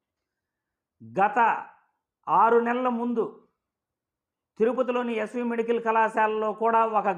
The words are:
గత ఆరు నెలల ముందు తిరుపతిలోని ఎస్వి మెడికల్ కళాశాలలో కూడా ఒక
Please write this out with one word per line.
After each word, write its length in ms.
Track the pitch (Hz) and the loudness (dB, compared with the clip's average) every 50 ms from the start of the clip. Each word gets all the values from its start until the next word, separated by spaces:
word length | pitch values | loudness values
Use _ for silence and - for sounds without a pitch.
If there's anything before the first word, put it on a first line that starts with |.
| _ _ _ _ _ _ _ _ _ _ _ _ _ _ _ _ _ _ _ _ | _ _ _ _ _ _ _ _ _ _ _ _ _ _ _ _ _ _ _ _
గత 380 | 113 113 117 185 196 208 208 220 233 208 175 - - - - _ _ _ _ _ _ _ _ _ _ 143 | -20 -8 -2 0 0 2 2 2 2 2 2 -2 -6 -12 -18 _ _ _ _ _ _ _ _ _ _ 0
ఆరు 300 | 156 180 214 233 233 233 | 4 4 6 6 6 4
నెలల 300 | 233 233 240 247 254 247 | 4 2 0 -2 -2 -2
ముందు 360 | 240 233 240 240 240 220 185 139 - - _ _ _ _ _ _ _ _ _ _ _ _ _ _ _ _ _ _ _ _ _ _ _ - | -2 -2 -2 -2 -2 -2 -4 -4 -8 -14 _ _ _ _ _ _ _ _ _ _ _ _ _ _ _ _ _ _ _ _ _ _ _ -2
తిరుపతిలోని 560 | 220 240 240 254 254 247 233 247 240 233 233 | 0 0 0 0 -2 -2 -2 -4 -4 -4 -4
ఎస్వి 280 | 214 214 208 - 247 240 | -6 -6 -6 -6 -6 -6
మెడికల్ 360 | 233 233 226 226 233 233 226 | -4 -4 -4 -2 -2 -4 -2
కళాశాలలో 680 | 226 220 220 226 220 214 220 226 220 214 214 214 214 214 208 | -2 0 2 2 0 2 2 0 0 0 0 -2 -4 -4 -4
కూడా 280 | 214 220 226 226 226 226 | -2 0 0 2 2 2
ఒక 280 | 220 214 208 190 202 190 | 2 0 0 0 0 -2